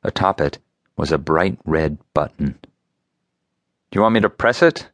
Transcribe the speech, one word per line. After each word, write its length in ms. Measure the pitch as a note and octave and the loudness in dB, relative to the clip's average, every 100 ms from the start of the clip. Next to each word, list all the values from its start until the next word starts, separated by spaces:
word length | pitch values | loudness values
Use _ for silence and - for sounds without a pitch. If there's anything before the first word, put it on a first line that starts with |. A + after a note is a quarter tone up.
Atop 380 | - - F#2 G2 | -8 -2 -2 0
it 180 | C#2+ - _ _ _ - | -4 -4 _ _ _ -8
was 160 | D2+ | -2
a 60 | D#2 | -2
bright 400 | D2 D#2 F#2+ F2+ | 0 0 0 -4
red 340 | - D#2+ D#2 D2+ _ | -4 -2 -2 -6 _
button. 460 | - D2 _ - - - _ _ _ _ _ _ _ _ _ _ _ _ | -4 -4 _ -8 -8 -20 _ _ _ _ _ _ _ _ _ _ _ _
"Do 80 | G2 | 0
you 40 | |
want 120 | A2 | 2
me 60 | A2+ | 2
to 80 | G#2 | 0
press 320 | - A2+ B2 | 0 0 4
it?" 300 | E3+ - - | 2 2 -16